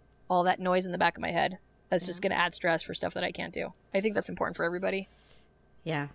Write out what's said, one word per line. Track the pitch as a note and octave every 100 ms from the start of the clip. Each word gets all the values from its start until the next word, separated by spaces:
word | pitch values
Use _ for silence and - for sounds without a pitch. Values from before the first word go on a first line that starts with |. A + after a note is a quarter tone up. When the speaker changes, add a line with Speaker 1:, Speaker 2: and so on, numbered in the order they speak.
| - _ -
Speaker 1:
all | F#3
that | F3+ F3+
noise | F3+ F#3 F#3
in |
the | F3
back | E3+ E3+
of |
my | E3+
head. | E3 - F#3 - _ _
That's | F#3 F#3
just | F3+
Speaker 2:
Yeah. | F#3+
Speaker 1:
gonna | -
add | F3
stress | - F3 D#3+
for | -
stuff | F3 F3
that | F3+
I | F3
can't | F3+ E3+
do. | - - - _
I | G3
think | G#3+
that's | G#3+ -
important | F3+ - F3
for |
everybody. | E3+ F3+ F#3+ F#3+ F#3+ - - - - _ _ -
Speaker 3:
Yeah, | - D#3 C#3+